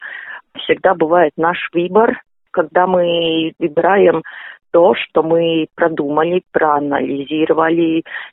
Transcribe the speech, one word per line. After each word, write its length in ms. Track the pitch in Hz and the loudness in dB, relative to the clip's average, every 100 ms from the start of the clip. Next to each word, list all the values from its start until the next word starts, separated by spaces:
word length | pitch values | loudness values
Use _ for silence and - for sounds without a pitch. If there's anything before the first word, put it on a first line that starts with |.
| - - - - - - | -6 -16 -16 -20 -18 -10
всегда 360 | - 160 180 | -4 0 0
бывает 380 | 180 160 175 156 - | 2 2 2 2 0
наш 220 | 160 180 - | -2 -2 -4
выбор, 480 | 170 175 190 233 247 - _ _ | -4 0 2 2 0 -10 _ _
когда 360 | - 156 180 180 | -4 -2 0 2
мы 640 | 180 175 170 165 160 160 - | 2 0 0 0 -2 -4 -4
выбираем 640 | 170 147 170 202 180 165 - - - - _ | -4 0 2 4 4 2 -4 -16 -20 -20 _
то, 220 | 170 180 | 4 4
что 280 | 233 - 170 | 2 -2 -2
мы 440 | 160 165 165 160 156 | 0 0 0 -2 -4
продумали, 680 | - 170 160 143 151 170 180 - | -2 -2 -2 -2 0 0 -2 -2
проанализировали, 1500 | - 160 147 143 139 131 139 139 156 156 160 160 170 165 160 - - - | -2 0 0 0 -2 -4 -6 -6 -2 0 2 2 2 0 -2 -4 -12 -16